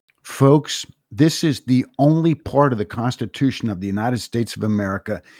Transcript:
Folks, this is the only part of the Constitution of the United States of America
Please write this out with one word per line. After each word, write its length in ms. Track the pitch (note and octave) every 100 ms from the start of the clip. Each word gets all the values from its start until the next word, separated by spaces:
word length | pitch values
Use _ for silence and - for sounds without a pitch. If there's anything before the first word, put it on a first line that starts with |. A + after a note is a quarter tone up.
| _ _
Folks, 640 | - - C3+ D3 C#3+ - - - _
this 320 | G#2 D#3 -
is 180 | E3 B2+
the 240 | - B2+ - -
only 360 | C#3+ D#3+ E3 D3+
part 360 | - C3+ C#3+
of 60 | A2+
the 80 | G#2
Constitution 840 | A#2+ A#2+ - A2+ - C3+ - A2+
of 120 | F#2
the 60 | G2
United 320 | G2 A#2 B2
States 360 | - A#2 A2+ -
of 80 |
America 580 | G#2+ G#2 G2 G2 - G2+ -